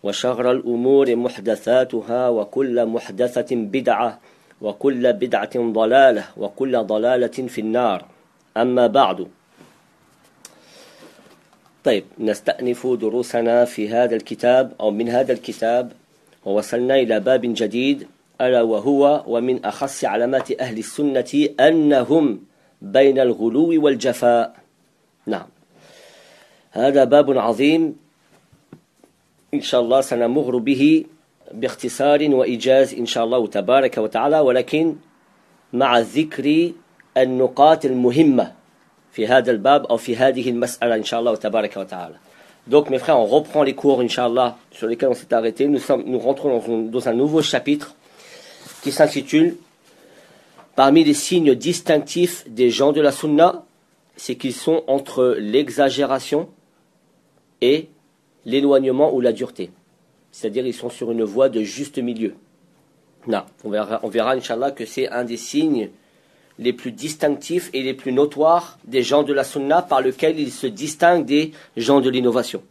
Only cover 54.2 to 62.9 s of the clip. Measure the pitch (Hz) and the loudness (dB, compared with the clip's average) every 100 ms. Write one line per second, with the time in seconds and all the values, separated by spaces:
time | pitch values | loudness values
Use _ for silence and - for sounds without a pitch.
54.2 | - 123 131 117 - 165 - 139 139 - | -12 -8 -6 -6 -2 -2 0 -2 -2 0
55.2 | 127 139 104 123 139 113 139 127 135 131 | 0 0 0 0 0 0 0 0 -2 -4
56.2 | - 147 170 _ _ _ _ _ _ _ | -2 -4 -4 _ _ _ _ _ _ _
57.2 | _ _ _ _ 120 151 160 _ _ _ | _ _ _ _ 0 0 -2 _ _ _
58.2 | _ _ - 131 143 135 135 127 151 131 | _ _ -4 0 4 2 2 2 2 2
59.2 | 123 113 123 - 87 _ _ _ _ _ | 0 -2 -8 -10 -14 _ _ _ _ _
60.2 | _ - - 107 127 113 127 - 117 117 | _ -10 -6 -4 -6 -8 -12 -10 -6 -4
61.2 | 107 107 135 113 104 127 143 - 123 110 | -2 0 0 0 -6 -8 -10 -8 -8 -6
62.2 | 107 - _ _ _ _ _ | -8 -8 _ _ _ _ _